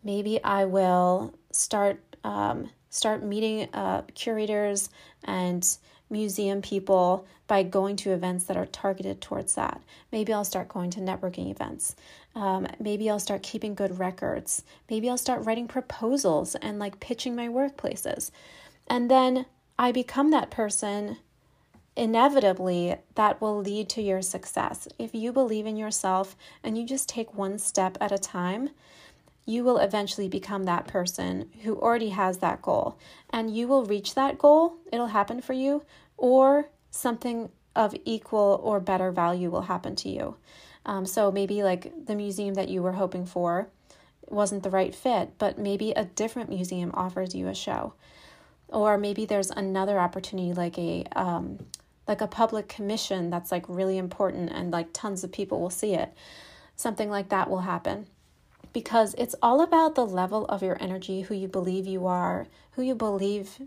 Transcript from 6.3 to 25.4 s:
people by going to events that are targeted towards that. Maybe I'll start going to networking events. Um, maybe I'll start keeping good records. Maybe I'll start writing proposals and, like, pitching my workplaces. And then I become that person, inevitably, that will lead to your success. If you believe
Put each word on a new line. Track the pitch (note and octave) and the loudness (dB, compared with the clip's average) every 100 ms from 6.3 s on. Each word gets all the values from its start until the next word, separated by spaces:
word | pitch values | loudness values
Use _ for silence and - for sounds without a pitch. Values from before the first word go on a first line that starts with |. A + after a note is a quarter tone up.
| F#3+ G3 G3 | -2 -2 -2
people | G3 G3 F#3+ F#3+ F3+ F#3+ - _ - | -2 -4 4 6 6 2 -2 _ 0
by | G3+ | 2
going | F3+ F#3+ G3 G3+ | 4 2 0 -2
to | G3+ | -2
events | F3+ F3+ F3+ | 0 0 -4
that | - F3+ | -4 -4
are | F#3 | -4
targeted | - G3 F#3+ F#3+ F#3+ | -4 -4 -2 -6 -8
towards | - G3+ G3+ - | -8 -6 -4 -2
that. | - - - - _ | -2 -6 -16 -20 _
Maybe | A3 G#3 | -4 0
I'll | G#3+ | 0
start | G3+ F#3 F3+ | 0 -4 -6
going | F#3+ F3+ | -4 -4
to | F3+ | -4
networking | F#3 F#3 F#3 F3+ F3+ | -4 -4 -4 -6 -8
events. | - - - - - - - - A3+ | -6 -8 -6 -8 -8 -20 -20 -16 -4
Um, | G3 F#3+ F#3 - | 0 0 -2 -6
maybe | G#3 G#3 G#3+ | -4 -2 0
I'll | G#3 | -2
start | - G3 | -2 -6
keeping | G3 A3 G#3+ | -6 -8 -6
good | G3+ G3 F#3 | -4 -4 -2
records. | F#3 F#3 - - - - - - _ | -4 -4 -4 -4 -4 -6 -8 -20 _
Maybe | A3 A#3 | -2 -2
I'll | B3 | -2
start | B3+ B3 | -2 -2
writing | A3 A3+ A#3+ | 0 -2 -2
proposals | C4 B3+ - A#3 C#4 B3 G3+ F#3+ | -6 -6 -4 0 2 4 2 0
and, | - G#3+ G#3 | -6 -6 -6
like, | G3+ - | -8 -8
pitching | - A#3 B3+ | -8 -6 -4
my | A#3+ A#3 | -4 -4
workplaces. | A#3+ C#4 C#4 - - - - - - - - - _ - | 0 -2 -2 -6 -4 -6 -6 -8 -12 -20 -20 -20 _ -2
And | B3 A#3+ | -2 6
then | C4 B3+ B3+ B3+ _ _ - | 6 6 2 -2 _ _ 0
I | B3 | 2
become | B3 B3 C4 D4 | 2 -2 2 6
that | D4+ - | 4 2
person, | - G#3+ G3+ G#3 G3+ G#3 A3+ _ _ _ _ _ _ _ - | -2 -2 0 -2 -4 -4 -8 _ _ _ _ _ _ _ -2
inevitably, | A3+ A3+ C4+ C#4 G#3 F#3 F#3 F3 F3 F3 _ - | 2 6 6 6 4 4 0 0 0 -2 _ 2
that | G#3+ - | 2 4
will | G#3+ G#3 | -2 -2
lead | G3 G#3 G#3 | -2 -4 -4
to | - | -4
your | G3+ F#3+ | 0 0
success. | F#3 - - - - - - - | -2 -6 -6 -2 -2 -4 -14 -10
If | A3+ A3+ | -8 -4
you | A3+ | -2
believe | B3 | 2